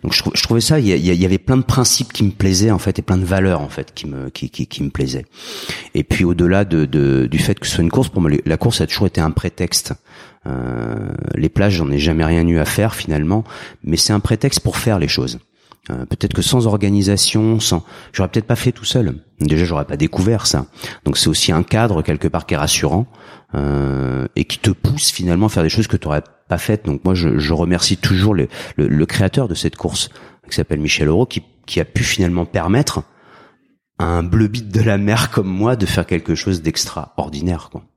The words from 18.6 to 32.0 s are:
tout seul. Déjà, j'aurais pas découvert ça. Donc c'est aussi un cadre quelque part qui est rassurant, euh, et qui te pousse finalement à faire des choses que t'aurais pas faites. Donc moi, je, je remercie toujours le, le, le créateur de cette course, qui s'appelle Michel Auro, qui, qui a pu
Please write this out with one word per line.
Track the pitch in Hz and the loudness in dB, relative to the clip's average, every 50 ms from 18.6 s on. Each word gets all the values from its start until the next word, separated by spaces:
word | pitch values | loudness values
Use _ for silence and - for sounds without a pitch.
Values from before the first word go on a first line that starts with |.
| - 127 | 0 -2
tout | - - 110 | -2 -2 -6
seul. | - - 131 113 78 64 71 - _ _ - | 0 0 2 0 0 -2 -6 -12 _ _ -2
Déjà, | 76 73 76 78 90 | 0 2 2 2 2
j'aurais | 85 85 73 71 | 0 0 -4 -4
pas | - 76 | -4 -2
découvert | 71 78 76 - - 92 107 117 101 - | 0 0 0 0 0 2 2 0 0 0
ça. | - - 76 67 - _ - - - - - _ | 0 -2 -2 -4 -6 _ -16 -14 -14 -14 -4 _
Donc | 71 - | -2 0
c'est | - - | 2 2
aussi | - 78 - - - | 2 2 2 0 2
un | 87 80 90 | 2 0 0
cadre | - - 110 117 113 98 80 76 | 2 2 2 2 2 0 0 0
quelque | - 78 71 - | 0 -2 0 0
part | 82 76 87 - | -2 -2 -2 -4
qui | - 87 | -2 -2
est | |
rassurant, | 71 73 76 - - - 73 76 95 123 - - - - - - - _ _ - | -2 0 0 0 0 0 0 0 0 -2 -2 -8 -20 -20 -20 -20 -20 _ _ -6
euh, | 69 71 71 71 69 69 67 67 67 67 64 64 65 64 - _ | -4 -2 0 0 0 0 -2 -2 -2 -2 -2 -2 -4 -4 -4 _
et | - - | -4 -2
qui | - - - | -2 -4 -2
te | - 107 | 0 0
pousse | - - - - 143 147 - - | 0 0 -2 -2 -2 0 -2 -2
finalement | - - 87 90 85 90 107 | -2 -2 0 0 2 2 2
à | 107 | 2
faire | - - 80 | 2 2 0
des | 80 | 2
choses | - 113 110 | 2 0 0
que | - - | 0 -2
t'aurais | - - 78 73 76 - - _ _ _ | -2 -2 -2 -2 -2 -4 -6 _ _ _
pas | _ 90 85 | _ -4 -2
faites. | - - 107 104 - | 0 -2 -2 -2 0
Donc | - 71 69 - | -4 -4 0 0
moi, | 90 92 | 0 0
je, | 90 85 78 - | 2 2 2 2
je | 73 73 76 82 | 0 0 0 0
remercie | 78 85 87 92 85 - - 101 | 0 2 0 0 0 0 0 -2
toujours | - - - 95 92 98 107 104 | -2 0 0 2 2 4 2 2
le, | 87 65 - - - - - - | 2 0 -2 -6 -14 -16 -8 -2
le, | - 73 | 0 0
le | - 73 76 80 | 2 2 0 0
créateur | - - - 98 95 - 143 131 | 0 0 0 0 2 2 0 -2
de | 104 82 | -2 -4
cette | - - 80 - | -4 -4 -4 -4
course, | - - 82 - - - - - - - - - _ _ | -2 -6 -4 -4 -4 -6 -8 -10 -20 -20 -20 -20 _ _
qui | - - | -6 -4
s'appelle | - 76 - 82 76 | -4 -2 -2 -2 -2
Michel | 76 76 - - 76 73 | 0 -2 0 2 2 2
Auro, | 80 95 123 | 4 2 2
qui, | - - - - _ _ _ _ | 0 -2 -10 -10 _ _ _ _
qui | - - 87 | -6 -4 -4
a | 80 | -4
pu | - - - | -2 -2 -2